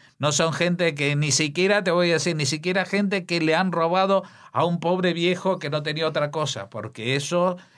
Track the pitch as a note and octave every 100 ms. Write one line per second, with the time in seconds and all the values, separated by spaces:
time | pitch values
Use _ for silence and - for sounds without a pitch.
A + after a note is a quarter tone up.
0 | - _ C#3+ D3+ E3 C#3+ F3 F3 E3+ C#3+
1 | C#3+ D3 D3+ B2+ D#3 D3+ F#3+ G#3 F#3 E3+
2 | F3 D#3+ E3+ D#3 C3+ D#3 E3+ F#3 F3+ G3
3 | G3+ G3+ F3+ E3+ D#3 D#3+ F#3+ E3+ E3 F3+
4 | F#3+ G3 F#3 - - A#2+ E3+ E3+ E3 F#3
5 | F3+ E3+ E3+ F3+ F#3 F#3 D3 D3+ D3+ D3+
6 | D#3 D#3 D3 D#3 D3+ G#2 G2 A2 G#2+ -
7 | A2+ C#3 C#3+ F3 F3+ F3+ -